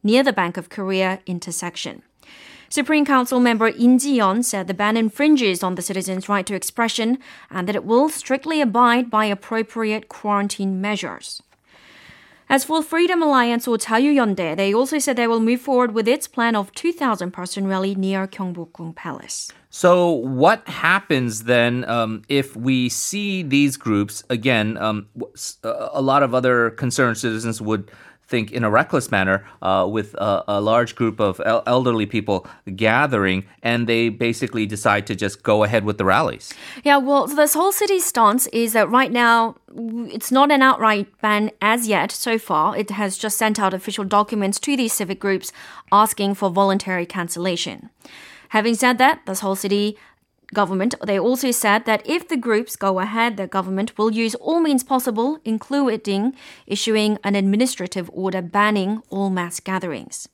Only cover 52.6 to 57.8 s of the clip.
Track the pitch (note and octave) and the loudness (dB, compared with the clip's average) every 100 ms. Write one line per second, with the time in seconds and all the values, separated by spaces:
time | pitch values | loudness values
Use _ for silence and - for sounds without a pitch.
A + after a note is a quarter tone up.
52.6 | A#3+ - G3 F#3 G3+ A3 A#3 G3 F#3+ G3 | -2 -4 -2 -2 -2 0 -2 -2 -4 -4
53.6 | F#3 F#3+ A3+ - A3 A3 A3+ A#3+ - E4 | -2 -4 -4 -2 0 0 -2 -2 -2 2
54.6 | D#4+ C4+ - C4 B3+ A3 B3 D#4 A3 A3 | 2 0 0 -2 0 -2 -2 -2 -4 -6
55.6 | - C#4+ C4 A3 G#3 G3 A#3 C4+ - - | -2 0 0 -2 -2 0 -2 -4 -20 -20
56.6 | - G3+ A#3 G#3+ G#3+ G#3 G3+ G3+ G3 G#3 | -8 -4 0 2 2 0 0 0 2 2
57.6 | B3+ - | 0 -2